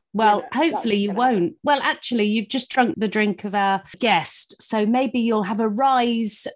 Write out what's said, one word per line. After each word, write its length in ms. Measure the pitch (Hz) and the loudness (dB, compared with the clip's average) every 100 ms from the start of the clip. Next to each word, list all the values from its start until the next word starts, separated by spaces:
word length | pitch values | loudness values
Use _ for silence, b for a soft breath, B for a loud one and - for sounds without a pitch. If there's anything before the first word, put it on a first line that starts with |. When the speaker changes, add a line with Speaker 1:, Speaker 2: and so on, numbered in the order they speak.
| _ | _
Speaker 1:
Well, 240 | 202 220 208 | 0 2 2
Speaker 2:
You 40 | |
know, 40 | - | -2
that's 180 | 233 320 | -2 0
Speaker 1:
hopefully 240 | 214 233 202 | 0 -2 -2
you 120 | 202 | 0
Speaker 2:
gonna 100 | 196 | 0
Speaker 1:
won't. 360 | 247 214 175 - | 2 2 0 -2
Well, 180 | - 277 | 0 0
actually, 400 | 285 - - 240 | 0 -4 -4 -2
you've 240 | 208 220 208 | 0 0 -2
just 220 | 262 - | -6 -2
drunk 260 | - 240 - | 4 4 2
the 100 | 208 | -2
drink 340 | 214 214 185 | 0 0 -2
of 100 | 208 | -4
our 300 | 202 196 190 B - | -2 0 0 B -4
guest, 600 | 233 180 160 - - - | 0 2 0 -6 -8 -10
so 240 | - 220 214 | -6 -2 0
maybe 340 | 247 269 254 | 0 0 0
you'll 240 | 233 220 | 0 0
have 160 | 190 214 | -2 -2
a 80 | 220 | -2
rise, 800 | 208 269 254 240 226 220 - - | 0 2 2 2 0 -2 -4 -6